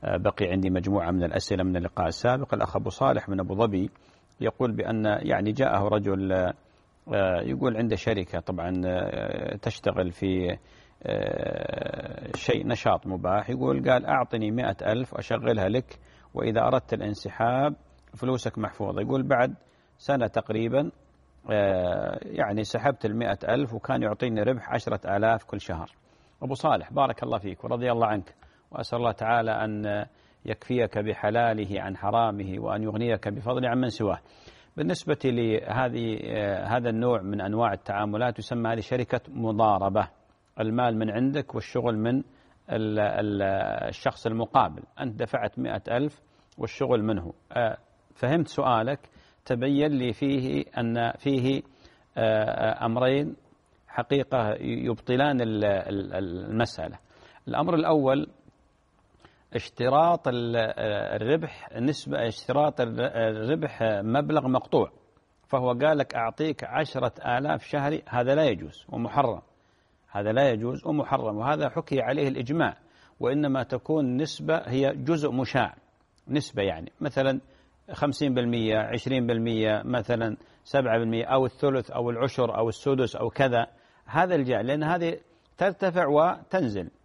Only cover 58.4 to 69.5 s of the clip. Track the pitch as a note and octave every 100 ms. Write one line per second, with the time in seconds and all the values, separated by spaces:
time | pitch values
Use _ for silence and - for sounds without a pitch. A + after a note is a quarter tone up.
58.4 | - _ _ _ _ _ _ _ - _
59.4 | _ A#2+ - - A#2+ C#3 E3+ E3+ - B2
60.4 | A#2+ A#2 A2 - A2 G#2 G#2 G#2+ A2 D#3+
61.4 | D#3+ - - - B2 C#3+ - C#3 A#2 G#2
62.4 | - C3 D3 C3 A#2+ A2+ A#2+ A#2 A2+ A2
63.4 | A2 D#3+ D#3 - A2+ G#2 G#2 B2 D3 D#3
64.4 | C3 B2+ - D3+ G2 - _ _ _ _
65.4 | _ C#3 B2+ A#2+ D3 D3+ C3+ - A2+ -
66.4 | D#3 D3 B2+ B2 D3+ C3+ B2+ - C3 A#2+
67.4 | C#3+ D3 - D3 C#3 D#3 - A#2+ B2 C#3
68.4 | D#3 F#2+ D2+ - - A#2 A#2 B2 C3+ F#2
69.4 | -